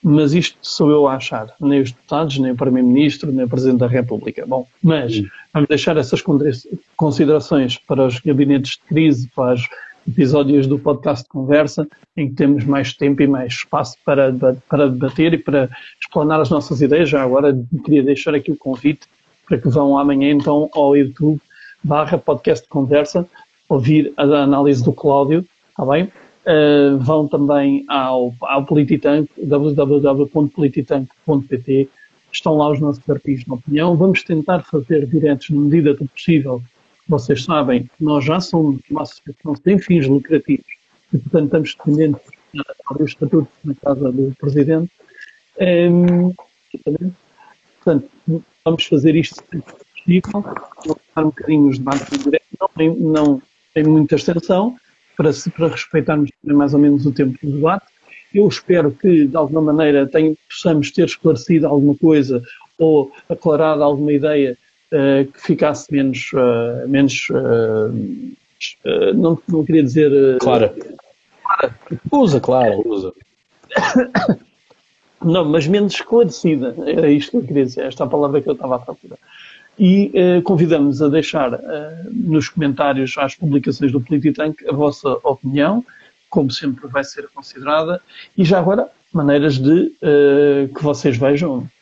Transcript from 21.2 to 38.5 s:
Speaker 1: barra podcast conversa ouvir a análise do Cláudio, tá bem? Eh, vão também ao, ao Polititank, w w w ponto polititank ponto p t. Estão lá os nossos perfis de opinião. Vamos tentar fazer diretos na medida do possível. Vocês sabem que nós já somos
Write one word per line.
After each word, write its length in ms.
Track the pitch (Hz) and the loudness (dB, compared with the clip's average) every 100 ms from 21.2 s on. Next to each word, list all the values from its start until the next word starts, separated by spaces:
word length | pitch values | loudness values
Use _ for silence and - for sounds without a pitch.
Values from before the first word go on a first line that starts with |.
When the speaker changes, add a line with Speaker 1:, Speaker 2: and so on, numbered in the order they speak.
| 151 151 _ _ - - | -2 -2 _ _ -20 -10
Speaker 1:
barra 340 | 147 147 151 170 | -4 -2 0 -2
podcast 500 | - 143 - 143 _ | -2 -2 0 -2 _
conversa 580 | 156 131 147 147 185 175 - - _ _ | -4 2 0 0 -4 -6 -10 -20 _ _
ouvir 460 | 143 117 156 143 - | -2 2 2 2 0
a 80 | |
análise 600 | 139 147 139 143 143 135 | 2 2 2 2 2 2
do 100 | 120 | 0
Cláudio, 520 | 123 151 139 139 160 180 _ _ - | 0 0 2 2 0 -2 _ _ -8
tá 100 | 131 | -2
bem? 260 | 143 190 - - _ - | 0 -2 -8 -20 _ 0
Eh, 460 | 156 147 147 143 139 | 2 4 4 4 2
vão 280 | 127 156 147 | 0 0 0
também 560 | 151 143 143 139 139 139 | 0 0 2 2 -2 -2
ao, 460 | 143 131 131 123 120 | -4 -2 -2 -4 -6
ao 240 | - 139 139 | -4 -4 0
Polititank, 640 | 151 143 151 - 147 147 - | 0 2 0 0 0 -2 -6
w 380 | 151 143 147 143 | -2 0 0 0
w 240 | 139 143 | 2 2
w 280 | 139 139 143 | 2 0 0
ponto 260 | 160 143 | 0 -2
polititank 560 | - 143 127 139 143 131 _ - | 0 -2 -2 -4 -4 -4 _ -2
ponto 220 | 143 139 | -2 -2
p 100 | 131 | -8
t. 320 | 123 135 135 _ _ _ _ | -2 -2 -2 _ _ _ _
Estão 260 | - - 151 | -8 -2 0
lá 120 | 151 | 0
os 100 | 147 | 0
nossos 240 | 147 135 | -2 -4
perfis 400 | - 147 - 135 | -4 -6 -4 -6
de 80 | 120 | -6
opinião. 440 | 123 - 147 170 170 | -10 -4 -2 0 2
Vamos 260 | 185 180 | 2 0
tentar 400 | - 165 151 180 | -2 -4 -2 -4
fazer 420 | - 156 127 160 143 | -2 -6 -2 -2 0
diretos 440 | 160 151 143 - | 0 0 -2 -2
na 100 | 147 | 0
medida 340 | 143 160 151 | 2 2 2
do 120 | 143 139 | 0 -4
possível. 580 | - - 160 135 123 123 _ _ _ _ | -8 0 0 0 -6 -10 _ _ _ _
Vocês 360 | 151 120 143 | -4 0 -4
sabem 400 | - 156 135 123 | 0 -2 0 -2
que 200 | 123 _ | -2 _
nós 200 | 151 147 | -2 0
já 160 | 131 170 | 0 -2
somos 400 | 180 | -2